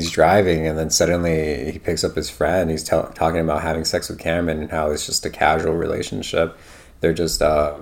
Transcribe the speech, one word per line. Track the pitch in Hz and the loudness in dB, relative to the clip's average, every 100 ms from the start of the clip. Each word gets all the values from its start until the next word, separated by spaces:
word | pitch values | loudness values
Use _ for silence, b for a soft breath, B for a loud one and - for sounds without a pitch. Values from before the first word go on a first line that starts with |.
he's | 82 | -2
driving, | 80 80 104 92 80 78 | 4 6 6 4 2 0
and | 78 | -2
then | 78 | 0
suddenly | - 85 87 85 80 76 69 73 | 2 2 2 2 0 0 -2 -6
he | 87 | -6
picks | - 82 | -4 -2
up | 85 78 | -2 -4
his | - | -6
friend. | - 78 90 80 | -2 0 2 0
He's | 78 | -2
tell-, | - 82 - | 0 -2 -2
talking | - 80 85 | -2 0 2
about | 80 76 | 0 0
having | 82 80 80 | -2 -2 -2
sex | 87 - | -4 -4
with | 82 | -6
Cameron | 82 85 85 78 | -2 0 0 -2
and | 76 | -4
how | 80 76 | -2 -2
it's | 76 - | -2 -4
just | - - | -4 -6
a | |
casual | - 78 80 80 80 | 0 2 4 2 0
relationship. | 80 82 - 98 - 85 82 B B B B - | -2 -4 -4 -8 -2 0 -2 B B B B -2
They're | 82 | 0
just, | 80 82 - | 0 -2 2
uh, | 76 76 73 76 | 2 2 0 -4